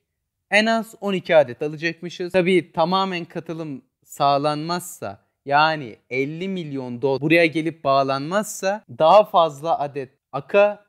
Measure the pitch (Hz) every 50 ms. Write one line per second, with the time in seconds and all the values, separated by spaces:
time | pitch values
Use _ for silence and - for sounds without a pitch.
0 | _ _ _ _ _ _ _ _ _ - 185 208 220 226 226 226 208 - - -
1 | - 202 190 180 - - 170 156 139 120 120 - 151 151 156 147 156 165 165 -
2 | 180 170 - - 180 175 - 185 175 180 190 175 143 - - 170 160 170 185 190
3 | 190 190 180 170 170 - - 175 - - 165 160 165 151 135 127 _ _ _ _
4 | _ - - - 147 143 143 139 143 151 151 151 156 165 175 180 175 - - -
5 | 120 101 98 - _ _ _ _ - 135 139 147 156 160 160 151 135 110 101 _
6 | _ - 120 131 139 147 160 165 185 196 190 180 165 151 139 135 127 123 120 117
7 | 139 135 135 131 143 156 170 170 170 160 135 160 156 165 156 _ - 139 135 135
8 | 135 135 135 135 139 156 185 208 202 - - - 190 190 202 214 _ - 120 -
9 | 156 160 185 214 208 - - 180 165 160 147 139 151 165 160 - 143 143 131 143
10 | 131 123 _ _ _ _ - 139 - - - 202 208 208 208 208 _